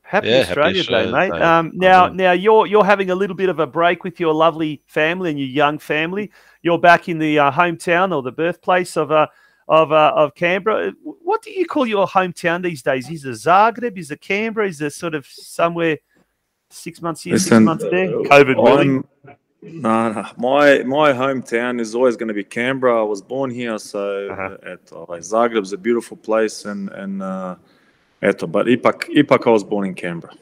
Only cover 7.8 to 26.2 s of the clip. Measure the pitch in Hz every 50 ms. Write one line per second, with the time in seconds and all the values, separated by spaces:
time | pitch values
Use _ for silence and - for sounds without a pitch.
7.8 | - - 170 170 185 196 175 147 127 127 120 131 160 170 175 _ _ - 185 180
8.8 | 180 - - 170 156 160 156 156 151 - _ _ _ _ _ _ _ - 151 160
9.8 | 160 139 151 156 151 147 123 160 156 139 _ - 175 170 180 202 180 220 208 -
10.8 | - 196 - _ _ 294 - _ _ 339 427 453 - - - 381 349 339 - 302
11.8 | 262 233 214 196 190 165 - 196 185 185 170 - - 170 165 180 185 180 175 131
12.8 | - 151 135 131 123 131 165 160 139 135 120 107 - 156 175 196 208 233 220 -
13.8 | 240 247 190 190 165 139 151 - _ - 196 202 220 226 214 226 214 196 170 139
14.8 | 151 147 139 - - 170 156 151 131 - - - - - - - 170 170 170 170
15.8 | 170 165 156 147 _ _ _ _ _ _ _ _ _ _ _ _ _ _ _ -
16.8 | - 175 165 - 160 170 160 - - 180 175 - 190 - - 110 - - 160 -
17.8 | - - 175 180 185 185 147 120 - - 143 143 143 127 131 - 117 117 135 143
18.8 | 143 139 135 131 135 _ _ _ _ - - _ _ _ _ _ - - 165 165
19.8 | 131 113 113 113 113 117 107 110 98 - - - 113 127 135 143 147 143 139 123
20.8 | 113 123 131 147 156 147 135 123 131 135 135 131 110 - 120 117 120 123 123 120
21.8 | 117 107 110 117 131 131 117 - 120 110 107 101 98 _ - 117 120 127 135 135
22.8 | 127 127 117 113 110 104 107 98 95 _ 123 135 135 131 120 120 123 120 110 104
23.8 | - - - 104 101 101 98 98 101 98 98 95 95 95 95 - - 87 90 87
24.8 | _ _ - 82 82 85 87 85 85 85 107 113 120 120 113 113 98 95 101 90
25.8 | 92 113 120 117 110 - 110 90